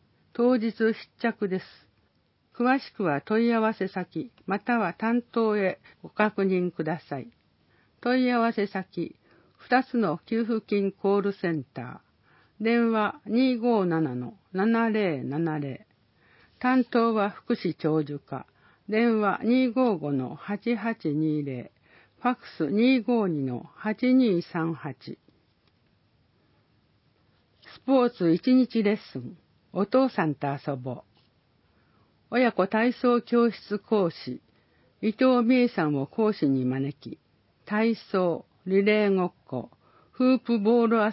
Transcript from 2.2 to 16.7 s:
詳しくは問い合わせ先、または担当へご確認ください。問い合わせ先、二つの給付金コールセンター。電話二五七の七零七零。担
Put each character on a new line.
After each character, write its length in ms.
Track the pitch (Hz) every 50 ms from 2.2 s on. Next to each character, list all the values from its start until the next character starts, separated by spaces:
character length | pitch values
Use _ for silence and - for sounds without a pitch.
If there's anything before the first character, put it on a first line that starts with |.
| _ _ _ _ _ _ _
詳 240 | - 240 247 262 262
し 120 | - - -
く 100 | - 202
は 200 | 165 143 147 -
問 240 | - 214 226 233
い 40 | 233 233
合 80 | 226 220
わ 100 | 214 -
せ 160 | - 190 180
先、 420 | - 185 180 - - 160 139 - - _ _
ま 160 | - 190 202
た 160 | - - 240 233
は 140 | 202 170 -
担 300 | - 220 226 233 240 233
当 340 | _ - 233 226 214 208
へ 240 | 208 196 185 - - _ - - _ -
ご 80 | 160
確 320 | - - 214 214 - - 196
認 280 | 190 190 180 180 175
く 140 | - - 160
だ 160 | 156 170 156 - -
さ 120 | 143 135
い。 100 | - 233 - _ _ _ _ _ _ _ _ _ _ _ _ _ -
問 200 | 240 254 254 254
い 80 | 247
合 100 | 247 233
わ 120 | 226 233 226
せ 140 | 220 202
先、 500 | 196 - 190 185 - - 180 165 - - _ _ _ _ _ _ _ _
二 280 | _ - - 233 262 254
つ 120 | - -
の 220 | 240 214 165 151 - -
給 180 | - 226 226 233
付 160 | 214 233 220 -
金 260 | - 208 202 196 196 -
コ 240 | _ - 196 202
ー 40 | 202 185
ル 100 | 202 196
セ 180 | - - 170
ン 140 | 165 151 123
タ 160 | - - 131
ー。 180 | 117 - - - - _ _ _ _ _ _ _ _ _ _ - 214
電 300 | 226 233 233 233 226 226
話 300 | 214 208 196 - - -
二 320 | - 214 240 262 262 254
五 300 | 226 226 247 233 208 185
七 280 | 175 160 160 160 135 123
の 200 | 123 123 - - - _ _ 185
七 380 | 190 196 226 233 226 233 226
零 340 | 214 214 202 180 151 127 127
七 340 | 127 139 156 170 160 156 147
零。 280 | 143 139 127 - - _ _ _ _ _ _ _ _ _ _ _ _ _ _ _
担 260 | - 254